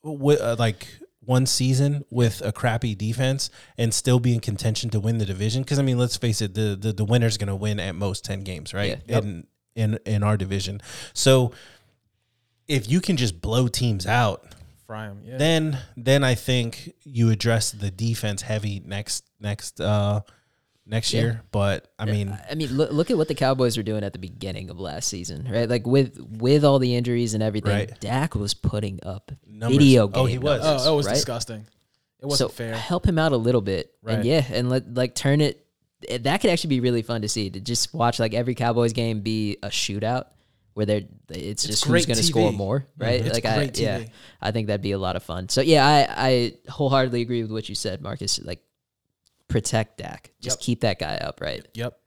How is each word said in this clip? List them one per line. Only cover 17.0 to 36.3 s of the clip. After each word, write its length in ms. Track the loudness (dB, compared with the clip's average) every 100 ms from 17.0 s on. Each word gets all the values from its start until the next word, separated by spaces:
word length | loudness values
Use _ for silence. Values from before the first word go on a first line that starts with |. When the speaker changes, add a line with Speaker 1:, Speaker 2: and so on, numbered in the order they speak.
Speaker 1:
you 260 | -8 2 4
address 420 | 4 2 2 0
the 200 | -4 -8
defense 500 | -4 -4 -2 -4 -6
heavy 400 | -4 -4 -4 -8 -8
next, 380 | -8 -6 -8 _ _
next, 400 | -8 -6 -10 -4
uh, 400 | 0 2 2 0 -4 _ _ _ _ _ -6
next 280 | -4 0
Speaker 2:
Yeah. 80 | 0
Speaker 1:
year. 220 | 0 -2 -4
But, 360 | 0 0 0 _ -8
I 80 | -4
Speaker 2:
Yeah, 60 |
Speaker 1:
mean, 260 | -2 -2 -6 -8
Speaker 2:
I 40 | -6
mean, 140 | -4 0
look, 160 | 0
look 180 | 0 0
at 80 | 0
what 100 | 0
the 60 | 0
Cowboys 420 | 0 2 2 0
were 60 |
doing 200 | -4 -4
at 80 | -4
the 60 | -8
beginning 500 | -14 -10 -8 -8 -10
of 100 | -10
last 280 | -10 -6 -8
season, 400 | -8 -10 -10 -4
right? 180 | -2 0
Like, 180 | 0 2
with, 320 | 2 2 -4
with 460 | -14 -2 4 6 6
all 140 | 4
the 160 | 2 0
injuries 380 | 0 0 0
and 80 | 0
everything, 300 | 0 0 0
Speaker 1:
Right. 280 | 0 -2 -8
Speaker 2:
Dak 340 | -4 -2 0 -2
was 180 | -4
putting 460 | -2 -2 -2 -4 -6
up 280 | -10 -12 -12 -18 _
Speaker 1:
Numbers. 300 | -6 2 6
Speaker 2:
video 300 | 8 8 6
game 140 | 2
Speaker 1:
Oh, 40 | 0
he 120 | 0
was. 240 | 0 0
Speaker 2:
numbers, 240 | 2 2 2
Speaker 3:
Oh, 60 |
it 40 | 2
was 80 | 2
Speaker 2:
right? 80 | 0
Speaker 3:
disgusting. 500 | -2 -6 -8 -12 -16 _ _ _ _ _
It 60 | -4
wasn't 260 | -2 -2
Speaker 2:
So 40 | -4
Speaker 3:
fair. 200 | -8 -8
Speaker 2:
help 300 | -4 0 2
him 120 | 2
out 140 | 2
a 60 | 4
little 240 | 4 2
bit, 300 | 2 -4 -4 _ -4
and 120 | 0
Speaker 3:
Right. 80 | 2
Speaker 2:
yeah, 180 | 2 2
and 180 | 0 0
let, 240 | 0 -2
like, 220 | -2 -2 0
turn 240 | 2 4
it. 240 | 2 -2 _ _ _ _ -8 -4
That 200 | -2